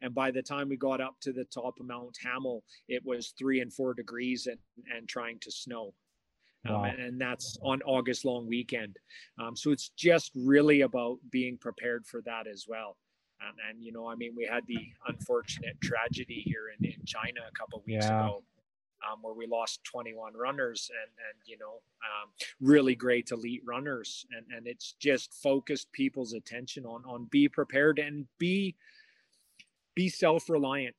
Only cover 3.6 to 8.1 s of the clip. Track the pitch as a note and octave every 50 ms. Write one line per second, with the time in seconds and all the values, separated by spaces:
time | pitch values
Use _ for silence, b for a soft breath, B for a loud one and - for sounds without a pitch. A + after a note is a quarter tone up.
3.6 | B2 A#2+ - - C3+ B2+ B2 A#2+ A2+ G2+ A#2 A#2+ B2 B2+ B2+ A#2 - B2 A#2 A#2
4.6 | _ _ _ A#2+ B2 B2+ A#2+ A#2 A#2 A2 - B2 A#2 A#2 A#2 A2 - G#2+ - -
5.6 | - B2+ A#2+ A2+ A2 G2 - _ _ _ _ _ _ _ _ _ _ _ _ _
6.6 | - G#2+ G#2+ G#2 G2+ G2+ - B2+ B2+ B2 B2 B2+ C3 B2 B2 - - - - -
7.6 | - C3+ C3 C3+ C3+ C#3 C3 C3 A#2+ B2+